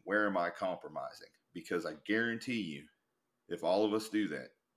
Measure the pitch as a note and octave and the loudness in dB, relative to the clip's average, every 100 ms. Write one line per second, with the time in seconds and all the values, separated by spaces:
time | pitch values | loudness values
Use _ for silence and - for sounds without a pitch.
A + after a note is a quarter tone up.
0 | F2 G#2 G#2 F#2+ E2+ - F#2+ E2+ D2 D2+ | 0 2 4 2 0 0 -4 -4 -6 -8
1 | C2+ - - _ _ F2+ - F2+ E2 D2+ | -8 -10 -20 _ _ -14 -2 -2 -2 -6
2 | - A2 A#2 A#2 - A#2 F2+ C#2+ D2+ _ | 0 2 2 0 -2 -2 -2 -6 -12 _
3 | _ _ _ _ - E2+ E2 F#2+ G#2+ G#2+ | _ _ _ _ -8 -2 2 4 4 2
4 | G#2+ G#2+ F#2+ C#2+ B1+ _ _ | 2 0 0 -4 -8 _ _